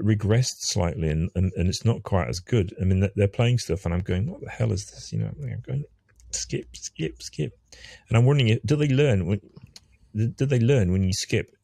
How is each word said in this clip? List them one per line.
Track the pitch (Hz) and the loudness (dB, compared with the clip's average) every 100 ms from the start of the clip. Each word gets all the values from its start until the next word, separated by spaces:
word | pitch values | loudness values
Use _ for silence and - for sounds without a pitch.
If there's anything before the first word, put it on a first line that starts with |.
regressed | 101 107 101 113 127 - | 0 2 2 2 0 -4
slightly, | - - 87 - 80 | -4 -2 -2 0 -2
and, | 78 85 92 | 0 -2 0
and, | 92 - | 0 0
and | 87 | -2
it's | - 117 | 0 -2
not | 98 | -2
quite | - 98 64 | -2 -2 0
as | 85 | -4
good. | - 120 90 - | -2 0 0 -2
I | 92 | 0
mean, | 95 | 2
they're, | 98 - | 2 2
they're | 98 | 0
playing | - 120 123 | 2 0 0
stuff, | - 85 85 | -2 -4 -2
and | |
I'm | 90 | -4
going, | 90 90 127 | -2 -2 -2
"What | 240 | -6
the | - | -12
hell | - 117 | -4 -2
is | 95 - | -2 -6
this?" | - - | -16 -10
You | 107 | -6
know, | 110 | -6
I'm | - 135 104 123 | -8 -10 -10 -6
going, | 135 147 _ _ _ - | -8 -8 _ _ _ -12
"Skip, | - - - - - | -10 -8 -8 -10 -16
skip, | - - 80 - | -16 -10 -10 -10
skip." | - - 123 - _ - - - _ | -12 -8 -8 -8 _ -20 -20 -20 _
And | 117 | 4
I'm | 127 | 6
wondering, | 147 117 110 - | 4 4 2 2
do | 147 | 2
they | 147 | 4
learn | 131 147 101 85 | 4 4 2 0
when, | 101 - - - - _ _ _ 107 | -2 -6 -20 -20 -20 _ _ _ -4
do | 117 - 139 | -2 -2 0
they | 127 | 2
learn | 113 139 90 | 4 4 4
when | 95 | 2
you | 92 | 2
skip? | 92 - 110 - _ | 0 -2 -2 -2 _